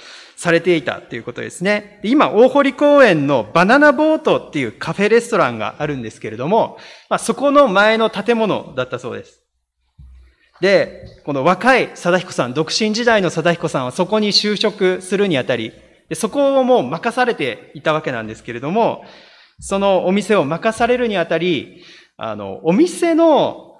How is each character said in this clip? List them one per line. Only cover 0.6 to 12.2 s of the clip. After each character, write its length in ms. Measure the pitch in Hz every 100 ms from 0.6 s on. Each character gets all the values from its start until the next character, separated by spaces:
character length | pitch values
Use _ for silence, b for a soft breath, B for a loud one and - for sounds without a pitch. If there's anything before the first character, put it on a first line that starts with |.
て 160 | 180 170
い 60 |
た 180 | 123 95
と 160 | - 117
い 20 |
う 40 |
こ 100 | 117
と 80 | 117
で 80 | 113
す 140 | -
ね。 340 | 180 208 - -
で、 80 | 202
今、 200 | 285 185
大 180 | 196 254
堀 240 | 285 277
公 280 | - 294 285
園 240 | 240 160 139
の 220 | 131 107
バ 120 | 165
ナ 140 | 190 269
ナ 140 | 302
ボ 240 | 285 311 311
ー 20 |
ト 160 | 233 156
っ 120 | -
て 60 | 151
い 60 |
う 80 | 117
カ 200 | - -
フ 100 | 165
ェ 60 | 202
レ 120 | 226
ス 100 | 226
ト 80 | 202
ラ 120 | 135
ン 80 | 113
が 180 | 104 -
あ 80 | 151
る 100 | 135
ん 60 |
で 80 | 110
す 100 | -
け 100 | 110
れ 60 | 107
ど 120 | 143
も、 280 | 220 139 - B B B
ま 80 | 202
あ、 20 |
そ 160 | -
こ 160 | 226 285
の 160 | 285 269
前 300 | 190 214 226
の 140 | 220
建 260 | 190 202 233
物 380 | 214 120 - 127
だ 80 |
っ 40 | 127
た 100 | 123
そ 120 | 123
う 60 | 110
で 80 |
す。 160 | - _ _ _ _ _ _ _ - - - _ _ -
で、 460 | 185 185 123 - - -
こ 80 | -
の 120 | 143
若 340 | 147 185 240 254
い 120 | 143
貞 260 | - 175 180